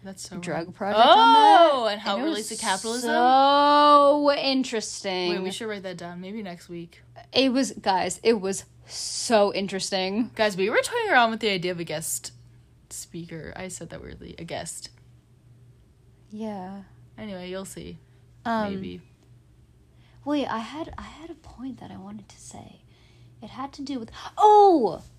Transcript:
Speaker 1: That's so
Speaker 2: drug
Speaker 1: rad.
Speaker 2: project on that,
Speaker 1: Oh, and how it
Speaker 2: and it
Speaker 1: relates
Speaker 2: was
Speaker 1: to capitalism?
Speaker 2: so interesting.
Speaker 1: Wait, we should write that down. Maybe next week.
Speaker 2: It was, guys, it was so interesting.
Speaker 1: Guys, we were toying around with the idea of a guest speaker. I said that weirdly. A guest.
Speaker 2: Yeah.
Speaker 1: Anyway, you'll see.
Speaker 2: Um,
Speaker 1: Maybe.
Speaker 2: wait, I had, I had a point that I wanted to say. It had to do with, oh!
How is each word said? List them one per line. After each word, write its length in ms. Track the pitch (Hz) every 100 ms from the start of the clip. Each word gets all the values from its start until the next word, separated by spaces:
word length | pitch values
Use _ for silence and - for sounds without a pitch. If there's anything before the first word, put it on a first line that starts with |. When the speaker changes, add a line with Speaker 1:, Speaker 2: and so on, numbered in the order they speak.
Speaker 1:
That's 260 | 190 190 -
so 80 | 175
Speaker 2:
drug 280 | 175 156 170
Speaker 1:
rad. 80 |
Speaker 2:
project 320 | - 196 208 247
on 260 | 392 466
that, 360 | 453 427 392 330
Speaker 1:
Oh, 140 | 277 220
and 140 | 208
how 120 | 214
it 60 | 202
Speaker 2:
and 40 |
it 80 | 285
Speaker 1:
relates 200 | 311 220
Speaker 2:
was 80 | 220
Speaker 1:
to 60 |
capitalism? 460 | 214 190 220 240 240
Speaker 2:
so 1200 | 233 247 262 277 285 285 294 294 294 285 294 285 285
interesting. 920 | 269 262 254 226 208 - 196 185 180
Speaker 1:
Wait, 120 | 180
we 80 | 190
should 160 | 190 226
write 160 | 208
that 120 | 185 175
down. 240 | 175 175
Maybe 220 | 185 220
next 260 | 196 175 -
week. 340 | 175 170 _ _ - -
Speaker 2:
It 200 | 254 269
was, 180 | 247 233
guys, 460 | - 214 185 175 -
it 160 | 226 226
was 240 | 190 190 - _ -
so 680 | - - - - 226 202
interesting. 760 | - 196 190 - 190 185 202 233
Speaker 1:
Guys, 220 | - 214 185
we 120 | 190
were 120 | 349
toying 260 | 539 480 440
around 200 | 285 233
with 80 | 220
the 100 | 226
idea 200 | 190 175
of 80 | 175
a 60 |
guest 480 | 170 156 160 - - - - - _ _ _
speaker. 640 | - - 175 170 165 147
I 140 | - 190
said 220 | 185 170
that 120 | 156
weirdly. 320 | - - - -
A 60 |
guest. 460 | 170 143 170 - - _ _ _ _ _ _ _ - _ _ _ _ _ _
Speaker 2:
Yeah. 500 | 214 220 202 185 196 190 - - -
Speaker 1:
Anyway, 320 | 214 185 180
you'll 160 | 190 190
see. 320 | - - 175 _ _ _ _
Speaker 2:
Um, 300 | - 226 208
Speaker 1:
Maybe. 260 | 196 180 180 - _ _ - _ _ _ _ _ _ _ _
Speaker 2:
wait, 220 | - 294 254
I 120 | 226
had, 340 | 226 277 320 -
I 40 |
had 280 | 202 - 330
a 40 |
point 440 | 311 - - 262 240
that 140 | -
I 60 | 196
wanted 300 | 190 214 196
to 100 | -
say. 400 | - - - - _ _ _ _ - -
It 100 | 214
had 220 | 214 269
to 80 | -
do 180 | 277 269
with, 100 | 226 - - -
oh! 680 | 415 415 403 330 208 151 -